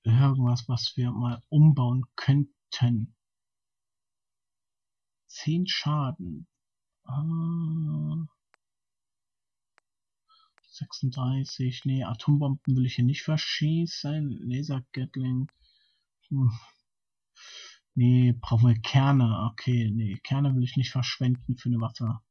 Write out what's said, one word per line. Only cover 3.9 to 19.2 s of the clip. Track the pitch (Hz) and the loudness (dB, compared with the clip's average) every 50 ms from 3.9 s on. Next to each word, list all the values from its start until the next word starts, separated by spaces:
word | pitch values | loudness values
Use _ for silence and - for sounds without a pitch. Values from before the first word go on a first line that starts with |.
| _ _ _ _ _ _ _ _ _ _ _ _ _ _ _ _ _ _ _ _ _ _ _ _ _ _ _ | _ _ _ _ _ _ _ _ _ _ _ _ _ _ _ _ _ _ _ _ _ _ _ _ _ _ _
Zehn | _ - - - 151 160 175 180 | _ -18 -8 -4 -2 -2 -2 -2
Schaden. | 185 - - - 147 151 151 - 160 156 - 180 - 160 - 170 _ _ _ _ _ _ _ _ _ _ _ _ | -4 -6 -6 -4 -2 -2 -2 -2 -4 -6 -8 -10 -10 -10 -12 -14 _ _ _ _ _ _ _ _ _ _ _ _
Ah. | - 131 139 151 160 165 165 165 165 170 170 165 160 160 160 156 151 151 151 151 151 156 165 160 151 _ _ _ _ _ _ _ _ _ _ _ _ _ _ _ _ _ _ _ _ _ _ _ _ _ _ _ _ _ _ _ _ _ _ _ _ _ _ _ _ _ _ _ _ _ _ _ _ | -8 -6 -4 -2 -2 -2 -2 -2 -2 -2 -4 -4 -4 -4 -4 -4 -4 -4 -4 -4 -4 -4 -6 -8 -10 _ _ _ _ _ _ _ _ _ _ _ _ _ _ _ _ _ _ _ _ _ _ _ _ _ _ _ _ _ _ _ _ _ _ _ _ _ _ _ _ _ _ _ _ _ _ _ _
Sechsunddreißig. | _ - - - - - - 127 123 135 127 127 131 135 135 - - - 131 127 123 - - | _ -14 -12 -12 -10 -6 -6 -6 -4 -4 -4 -2 -2 -2 -4 -6 -6 -4 -4 -4 -4 -4 -4
Nee, | 139 131 135 127 | -2 -2 -2 -2
Atombomben | 95 117 113 - - 147 143 147 135 139 - _ - 131 | -4 -6 -4 0 2 2 2 2 0 -2 -2 _ 0 2
will | 131 127 | 2 2
ich | 127 - | 0 0
hier | - 123 | 2 2
nicht | 127 147 - | 2 2 0
verschießen. | - - 156 147 - - - - 151 151 160 165 170 170 - - - 143 151 156 151 139 113 - - 120 | -2 -2 -2 -2 -2 -4 -4 -2 0 0 0 0 -2 -2 -6 -8 -6 -4 -4 -4 -4 -4 -6 -6 -6 -6
Laser | 123 135 147 156 139 131 127 _ - | -4 -4 -4 -4 -6 -6 -6 _ -8
Gatling. | 131 127 - - 131 131 127 127 127 135 - _ _ _ _ _ _ _ _ _ _ _ _ _ _ _ _ | -8 -8 -6 -6 -6 -4 -2 -2 -2 -4 -6 _ _ _ _ _ _ _ _ _ _ _ _ _ _ _ _
Hm. | - 135 131 120 110 113 - - _ _ _ _ _ _ _ _ _ _ _ _ _ _ - - - - - - - _ _ _ _ | 0 4 4 4 2 0 -14 -20 _ _ _ _ _ _ _ _ _ _ _ _ _ _ -20 -20 -20 -20 -20 -20 -20 _ _ _ _
Nee, | 131 123 123 123 127 127 123 120 | 2 4 6 6 6 6 4 2
brauchen | 120 - - - 110 120 123 | 0 -2 0 2 4 6 6
wir | 113 110 | 4 4
Kerne. | 110 - - 135 135 139 143 135 | 0 0 2 2 4 6 4 4